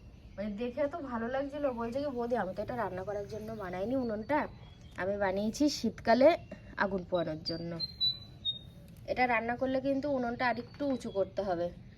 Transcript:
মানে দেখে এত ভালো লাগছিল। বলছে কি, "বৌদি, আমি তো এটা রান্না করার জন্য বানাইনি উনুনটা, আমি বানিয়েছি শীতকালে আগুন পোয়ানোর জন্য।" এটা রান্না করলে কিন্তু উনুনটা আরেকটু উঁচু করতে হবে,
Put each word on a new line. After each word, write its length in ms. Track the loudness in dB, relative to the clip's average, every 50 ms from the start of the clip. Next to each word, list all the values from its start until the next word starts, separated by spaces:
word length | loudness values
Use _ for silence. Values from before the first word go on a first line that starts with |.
| -18 -18 -18 -18 -18 -12 -8
মানে 140 | -6 -6 -4
দেখে 300 | -4 -4 -4 -2 0 0
এত 160 | 0 0 -2
ভালো 320 | -4 -6 -4 -4 -2 -2 -2
লাগছিল। 420 | -2 -2 -2 -2 -2 -2 -2 0
বলছে 260 | 0 -2 -4 -2 -2 -2
কি, 80 | -2
"বৌদি, 300 | -2 -2 -2 -2 0 0
আমি 180 | 0 0 0 -2
তো 80 | -4
এটা 140 | -6 -4 -2
রান্না 260 | -2 -2 -2 -2 -4
করার 260 | -4 -4 -4 -4 -4 -6
জন্য 240 | -8 -8 -8 -8
বানাইনি 440 | -8 -8 -6 -6 -4 -2 -2 0 0
উনুনটা, 520 | 0 0 0 -2 -2 0 2 2 2 2 0 -6 -12 -18 -18 -18 -18 -18 -12 -6
আমি 200 | -4 -2 0 0
বানিয়েছি 520 | 2 2 2 2 2 0 0 2 4 4 4
শীতকালে 600 | 4 2 0 0 -2 2 4 6 8 10 10 10 8 6 2 -8 -14 -14 -16 -6 -2
আগুন 280 | 0 0 0 0 -2 -2 0
পোয়ানোর 300 | 0 2 2 0 -2 -6 -4
জন্য।" 340 | -6 -6 -4 -4 -6 -6 -6 -6 -6 -2 2 2 2 2 0 -4 -16 -12 -6 -2 -2 -2 -4 -6 -14 -16 -16 -18 -18 -18 -8 -4
এটা 200 | -2 2 4 4
রান্না 300 | 4 4 2 2 0 0
করলে 240 | 0 0 2 2 2
কিন্তু 260 | 2 2 2 2 2 0
উনুনটা 340 | 0 2 0 0 0 0 2 2
আরেকটু 380 | 0 0 -4 -8 -6 -2 0
উঁচু 240 | 0 0 0 -2 -2
করতে 320 | 0 0 0 0 0 -2
হবে, 280 | 0 0 2 0 0 -2 -4 -8 -16 -14 -10